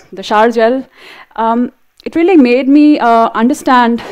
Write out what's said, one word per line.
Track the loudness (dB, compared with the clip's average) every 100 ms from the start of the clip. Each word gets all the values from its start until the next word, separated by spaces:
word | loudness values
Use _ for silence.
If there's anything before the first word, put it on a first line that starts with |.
| _
the | -16
shower | -4 0 0
gel, | 0 0 -2 -8 _ -20 -20 -16 -6
um, | -4 -2 -4 -10 _ _ -8
it | -2
really | 2 2
made | 2 0 2
me, | 2 4 2
uh, | 2 2 0
understand, | -2 -2 -2 0 2 2 -2 -8